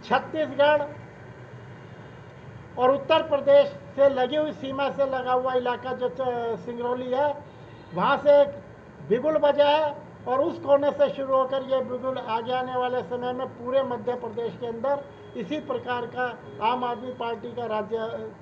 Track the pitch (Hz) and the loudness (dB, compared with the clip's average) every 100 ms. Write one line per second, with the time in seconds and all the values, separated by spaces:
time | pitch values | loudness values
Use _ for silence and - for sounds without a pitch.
0 | - 254 - 311 294 269 294 302 285 - | 0 -2 -2 -4 -4 4 4 4 0 -8
1 | - - - - - - - - - - | -18 -18 -18 -18 -18 -18 -18 -18 -18 -18
2 | - - - - - - - - 254 277 | -18 -18 -20 -18 -18 -18 -14 2 2 2
3 | - 320 320 285 269 285 277 - - - | 2 2 4 0 6 8 6 0 -12 4
4 | 277 254 254 302 302 240 269 269 277 - | 4 6 0 0 -2 -4 -8 -2 -2 0
5 | 277 262 247 254 254 254 247 240 254 220 | 0 0 0 0 2 0 0 -4 -4 -4
6 | 247 254 254 240 233 214 240 240 240 254 | -4 -2 -2 -2 -2 -4 -6 -6 -2 -2
7 | 254 254 294 285 - - - - - 165 | -2 2 2 0 -10 -20 -20 -20 -10 -2
8 | 214 277 285 285 285 - - - - - | 2 2 6 8 6 2 -14 -20 -20 -18
9 | 143 226 294 311 294 285 285 302 302 285 | 0 2 4 4 4 6 6 6 2 -4
10 | - - - 254 294 - 269 285 285 - | -14 -14 -2 0 0 -2 4 4 4 2
11 | 285 - 269 262 262 269 254 262 262 247 | 0 2 0 2 2 -2 0 -2 0 -4
12 | 262 254 240 226 233 254 254 254 247 247 | -4 -4 -2 -4 -2 -2 -2 -2 0 -2
13 | 233 247 247 254 262 - 240 269 262 240 | -4 -4 -4 -4 -6 -8 0 0 0 -4
14 | 214 247 240 214 233 - 240 226 269 285 | -4 -4 -6 -6 -6 -6 -8 -4 -2 -2
15 | - - - 247 175 302 294 247 240 247 | -4 -18 -14 -10 -6 -6 -4 -6 -4 -4
16 | 233 240 247 226 - - 214 247 247 233 | -4 -4 -4 -6 -14 -4 -2 0 -2 -6
17 | 254 247 233 226 240 233 226 214 196 226 | -8 -6 -6 -6 -8 -8 -4 -4 -2 -4
18 | 220 233 220 - | -4 -6 -10 -14